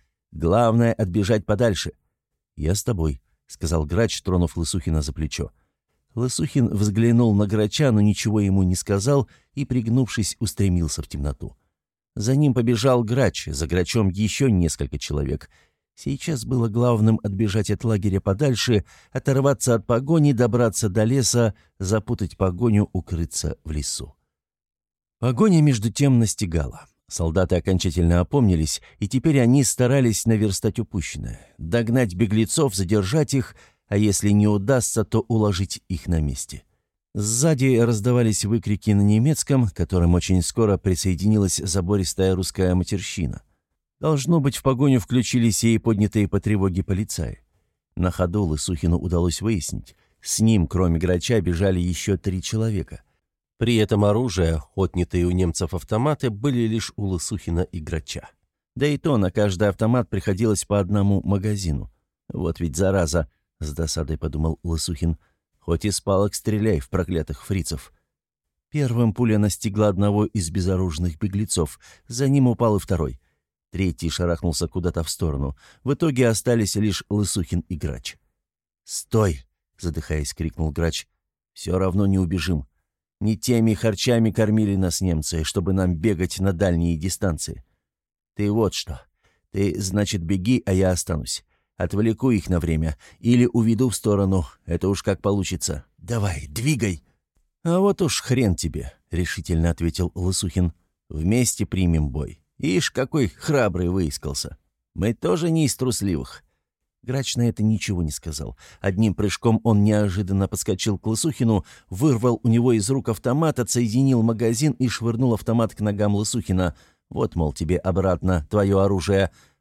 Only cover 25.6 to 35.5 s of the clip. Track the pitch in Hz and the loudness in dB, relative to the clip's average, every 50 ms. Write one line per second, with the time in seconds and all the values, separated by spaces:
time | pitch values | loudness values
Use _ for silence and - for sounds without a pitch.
25.6 | 151 147 135 110 101 117 107 - 143 139 131 120 113 101 - - 110 85 80 82 | 6 6 4 2 0 -4 -2 2 2 4 4 4 4 2 0 -4 -4 -2 -2 -2
26.6 | 73 - - - - _ _ _ _ - - - 87 82 80 95 92 - 92 87 | -2 -4 -8 -14 -20 _ _ _ _ -12 -6 -4 -2 0 2 2 2 2 2 0
27.6 | - 101 95 90 - 95 76 90 85 82 87 87 90 - - 143 123 101 90 80 | 2 0 0 0 0 0 0 2 4 4 4 4 2 2 2 2 4 4 4 2
28.6 | 78 78 - - - - _ - 104 101 - 131 - 160 147 139 123 117 127 143 | 0 -2 -4 -8 -12 -14 _ -8 -6 -4 -2 0 0 2 2 4 4 4 4 4
29.6 | 131 - - - 127 123 135 139 127 117 107 - - 113 113 107 104 104 98 - | 2 2 0 0 2 2 2 2 2 2 0 0 0 0 2 2 2 0 0 -2
30.6 | - 110 95 - 107 - - 98 78 - - - 50 - 55 - - _ _ - | -2 -2 -2 -4 -6 -6 -4 -6 -6 -6 -8 -10 -10 -10 -12 -14 -18 _ _ -12
31.6 | - 82 101 120 117 107 117 131 127 101 85 90 117 98 104 107 113 - - - | -6 -2 0 0 2 2 2 2 2 2 0 0 0 2 2 2 2 2 0 0
32.6 | 156 131 92 98 98 85 107 104 95 95 120 160 147 - - 135 117 - - - | 0 0 0 -2 0 2 2 2 2 2 2 0 0 0 0 -2 -2 -4 -8 -20
33.6 | - _ _ _ _ - 104 101 107 104 95 - - 104 101 104 104 107 104 104 | -20 _ _ _ _ -2 0 2 2 2 2 2 2 4 4 6 6 4 4 2
34.6 | 98 104 135 123 110 - - 113 104 - - 113 - - 117 113 107 104 | 2 2 2 2 0 0 -2 -2 -2 0 0 -2 0 0 0 2 2 2